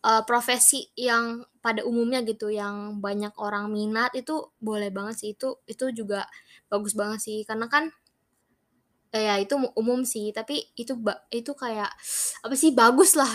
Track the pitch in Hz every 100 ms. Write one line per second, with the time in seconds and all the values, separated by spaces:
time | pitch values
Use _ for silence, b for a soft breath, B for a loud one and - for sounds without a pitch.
0 | - 220 220 240 240 240 - 277 - -
1 | 247 233 233 233 - _ 226 220 - 233
2 | 233 254 226 220 214 214 202 208 208 208
3 | 202 202 208 - 208 208 208 214 214 220
4 | 240 254 247 311 - _ 214 214 202 196
5 | 208 226 208 202 262 - - 220 262 226
6 | 208 202 - B B B _ 208 208 214
7 | 208 214 214 214 214 220 233 285 320 _
8 | _ _ _ _ _ _ _ _ _ _
9 | _ 220 214 202 196 285 254 - 226 247
10 | 247 226 208 214 220 294 - - 233 247
11 | 214 - _ 233 233 285 247 214 202 -
12 | B B B B 226 262 311 254 233 262
13 | 339 311 262